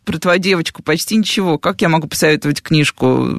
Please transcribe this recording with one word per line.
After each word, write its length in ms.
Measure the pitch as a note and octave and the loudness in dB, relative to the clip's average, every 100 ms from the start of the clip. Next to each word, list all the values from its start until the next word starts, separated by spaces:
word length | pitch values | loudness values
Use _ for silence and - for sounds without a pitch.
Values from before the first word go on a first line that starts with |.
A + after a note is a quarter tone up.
про 140 | - E3 | -8 -4
твою 220 | F3+ F3+ | 0 2
девочку 420 | F#3 F#3 D#3+ - | 2 0 -2 -6
почти 320 | - D#3+ - | -2 -2 0
ничего, 420 | A3 G3+ - F#3 D3+ | 0 0 0 0 0
как 260 | - G3 | -2 -2
я 60 | F#3 | 0
могу 200 | E3 D3+ | 0 -2
посоветовать 540 | - D#3+ D3+ D3 D3 | 0 2 2 0 -4
книжку? 640 | - D#3 D3 - C3 B2+ B2+ | 0 2 2 0 0 2 0